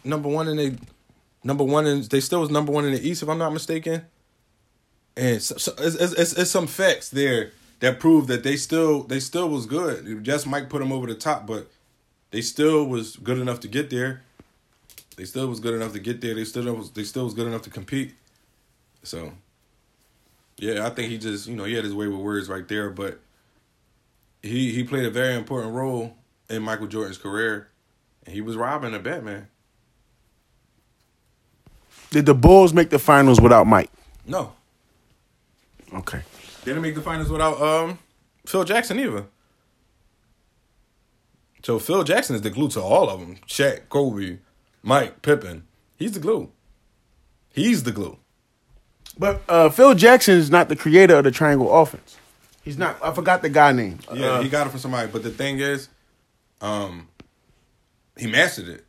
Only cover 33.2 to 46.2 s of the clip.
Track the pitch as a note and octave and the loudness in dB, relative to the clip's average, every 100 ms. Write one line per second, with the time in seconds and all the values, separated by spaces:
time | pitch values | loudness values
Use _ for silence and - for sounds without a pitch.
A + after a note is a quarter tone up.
33.2 | C3+ A2+ A#2+ A#2 G#2+ G#2 - _ _ - | 8 8 8 8 8 6 2 _ _ -20
34.2 | - F3+ A2 - _ _ _ _ _ _ | -8 -8 -8 -14 _ _ _ _ _ _
35.2 | _ _ _ _ _ _ - F#2 - - | _ _ _ _ _ _ -18 -14 -12 -12
36.2 | - - - - B2+ D#3 D#3+ D3+ D#3+ D#3+ | -14 -20 -20 -16 -10 -6 -6 -8 -8 -6
37.2 | D3+ D#3 D#3 C#3+ D3+ D#3+ E3 F3+ _ _ | -4 -2 -2 0 0 0 -2 -8 _ _
38.2 | _ _ - F#3+ E3+ A3+ A#3+ G#3 C4 G#2 | _ _ -6 -2 0 0 -2 -4 -4 -6
39.2 | G2+ _ _ _ _ _ _ _ _ _ | -10 _ _ _ _ _ _ _ _ _
40.2 | _ _ _ _ _ _ _ _ _ _ | _ _ _ _ _ _ _ _ _ _
41.2 | _ _ _ _ - A2+ - F#3+ D3+ G#3+ | _ _ _ _ -4 -4 0 0 0 0
42.2 | - A2+ G#2 A2 D3 G#2+ F#2+ E3 C#3 F#2 | 0 -4 -6 -4 -4 -4 0 2 2 -2
43.2 | F2 F#2 - - C#3 - - C#3 C3+ G2+ | -12 -18 -10 -2 -2 -2 -6 -2 -2 -4
44.2 | F#2 F2+ _ _ _ _ - C#3 A2+ - | -8 -12 _ _ _ _ 0 0 0 -4
45.2 | D3 D3 F2+ E2 - _ _ - G#3+ G3 | 0 0 -2 -16 -20 _ _ -10 -8 -6